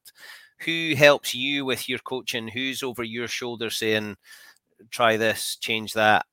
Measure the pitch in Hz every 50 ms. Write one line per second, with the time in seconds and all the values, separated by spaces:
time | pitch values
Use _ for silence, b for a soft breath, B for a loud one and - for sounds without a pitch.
0 | _ - - B B B B B B B B B - 165 165 165 165 160 151 127
1 | 151 147 143 - - - - 123 131 139 143 143 139 131 123 - - - 127 113
2 | - - 131 127 - - - 120 110 113 101 127 131 135 127 - 143 131 113 -
3 | 117 113 110 120 120 110 - - 127 123 117 107 117 107 - - 113 110 107 107
4 | 107 104 95 - B B B B B B B B B _ _ - - - - -
5 | 123 113 110 107 113 110 101 - - - - - - - 113 110 107 101 - 113
6 | 107 107 107 82 - _